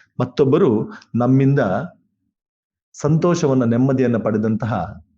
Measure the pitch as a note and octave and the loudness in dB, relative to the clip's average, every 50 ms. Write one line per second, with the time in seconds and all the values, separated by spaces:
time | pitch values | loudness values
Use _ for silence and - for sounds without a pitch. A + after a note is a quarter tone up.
0 | _ _ _ - B2 B2+ - - C#3+ C3 C#3+ F3 G3 C#3 G#2+ G#2+ - - - - | _ _ _ -6 -6 -4 -2 0 2 2 2 2 2 2 0 0 -2 -6 -10 -18
1 | - _ - A#2 B2 B2+ C3 C3+ C3+ C3+ C#3 C#3+ A#2+ F#2+ F#2 A#2 E3 F3 - _ | -12 _ -4 -2 0 2 2 2 2 2 2 0 0 -2 -2 -4 -6 -8 -14 _
2 | _ _ _ _ _ _ _ _ _ _ _ _ _ _ _ _ _ _ _ - | _ _ _ _ _ _ _ _ _ _ _ _ _ _ _ _ _ _ _ -4
3 | - C#3+ D#3+ D#3 F3+ F3 E3+ E3+ D#3+ C3+ C3 C3 A#2+ A#2 A#2 A#2+ C3 C#3 C3 B2 | -2 0 2 2 2 2 2 2 2 2 2 2 2 2 2 2 2 2 2 2
4 | C3 A#2 A2+ G#2+ G#2 A2 G#2+ G#2 G#2+ A2 A2 G#2 - G#2+ A#2 F#2+ E2 D2+ - - | 0 0 0 0 -2 -2 -2 0 0 -2 -2 -2 -2 -4 -4 -4 -6 -8 -10 -16
5 | - _ _ | -20 _ _